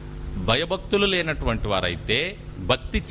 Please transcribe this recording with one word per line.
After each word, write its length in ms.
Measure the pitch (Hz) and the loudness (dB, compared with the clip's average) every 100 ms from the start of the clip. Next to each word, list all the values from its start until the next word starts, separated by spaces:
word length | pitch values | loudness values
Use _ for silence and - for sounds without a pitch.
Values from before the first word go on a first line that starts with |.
| - - - - | -10 -8 -6 -2
భయభక్తులు 680 | 90 120 165 185 - 202 202 | 2 2 2 -2 0 2 4
లేనటువంటి 640 | 185 160 147 131 110 110 | 2 0 0 0 0 2
వారైతే, 680 | 95 90 85 - 117 175 208 - - | 2 2 0 0 0 0 -6 -12 -4
భక్తి 440 | - 131 - - - | 0 0 0 -4 2